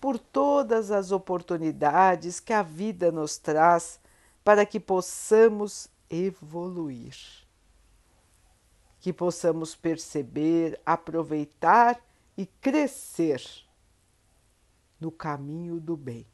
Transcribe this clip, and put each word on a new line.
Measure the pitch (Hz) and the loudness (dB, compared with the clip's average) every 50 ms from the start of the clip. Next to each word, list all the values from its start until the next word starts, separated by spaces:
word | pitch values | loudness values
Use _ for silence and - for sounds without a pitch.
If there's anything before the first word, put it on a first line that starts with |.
por | - 277 269 226 | -2 -2 -4 -4
todas | - _ _ 269 277 285 285 285 269 214 233 226 220 196 | -6 _ _ 0 0 2 2 2 2 2 0 0 0 0
as | 208 202 196 180 196 | -2 -2 -2 0 -4
oportunidades | 190 190 - 185 175 170 - 180 165 160 160 151 - 151 147 143 170 185 190 180 165 160 175 175 - | -4 -2 -2 -6 -6 -4 -4 -6 -2 -2 -4 -2 0 0 2 4 6 6 6 4 2 -2 -8 -10 -10
que | - - | -6 -2
a | 233 214 | -2 -2
vida | 202 160 156 156 196 220 214 175 175 170 165 | -2 -2 -6 -8 -6 -6 -4 0 0 0 2
nos | 160 156 151 - - | 0 -4 -6 -6 -8
traz | _ - 151 151 160 170 175 170 170 - - - _ _ _ _ _ _ _ _ _ | _ -2 2 6 6 6 6 4 2 -4 -16 -18 _ _ _ _ _ _ _ _ _
para | - 208 208 208 | 6 6 6 6
que | 202 - 214 | 2 0 -8
possamos | 185 - 190 185 175 - - - - - 220 214 226 226 214 208 208 208 - - - - _ _ _ _ | -2 0 0 0 0 -4 -10 -12 0 4 6 8 8 6 6 2 -6 -8 -8 -12 -16 -18 _ _ _ _
evoluir, | - 165 180 196 175 _ - 151 151 170 175 180 180 175 165 147 131 120 117 131 135 - - - - - _ _ _ _ _ _ _ _ _ _ _ _ _ _ _ _ _ _ _ _ _ _ _ _ _ _ _ _ _ _ _ _ | -6 -4 -4 -4 -4 _ -20 -14 -12 -10 -10 -8 -8 -8 -8 -8 -10 -12 -14 -18 -18 -20 -20 -20 -20 -20 _ _ _ _ _ _ _ _ _ _ _ _ _ _ _ _ _ _ _ _ _ _ _ _ _ _ _ _ _ _ _ _
que | _ 180 170 | _ -8 -6
possamos | - 175 180 170 - - 175 160 160 160 156 - | -2 -2 -4 -4 0 0 -2 0 0 -4 -10 -12
perceber, | _ _ 165 160 160 - - - 151 139 117 - 147 151 160 165 170 165 160 143 - _ | _ _ -4 -4 -4 -6 -8 -8 -8 -8 -6 -6 -2 0 0 2 2 0 -2 -4 -6 _
aproveitar | - 165 165 - - 160 165 160 143 151 151 147 147 _ _ - 165 185 226 240 233 240 240 _ _ _ _ _ _ _ | -2 -2 -2 -2 -6 -6 -6 -4 -4 -4 -6 -6 -8 _ _ 2 4 6 6 6 4 2 -2 _ _ _ _ _ _ _
e | - 196 | -10 -10
crescer | - _ _ - 269 262 - 196 - - - - - - - 170 160 143 123 - - - - - _ _ _ _ _ _ _ _ _ _ _ _ _ _ _ _ _ _ _ _ _ _ _ _ _ _ _ | -10 _ _ -4 0 0 2 0 0 -4 -8 -18 -18 -4 -2 0 0 0 -2 -4 -14 -18 -20 -20 _ _ _ _ _ _ _ _ _ _ _ _ _ _ _ _ _ _ _ _ _ _ _ _ _ _ _
no | 160 165 | -12 -12
caminho | 160 165 - 160 147 143 139 143 151 165 170 175 170 170 | -12 _ -8 -8 -8 -8 -8 -10 -12 -10 -10 -10 -10 -10
do | 160 156 170 | -6 -8 -8
bem. | 156 143 127 117 117 110 _ | -8 -8 -12 -14 -14 -16 _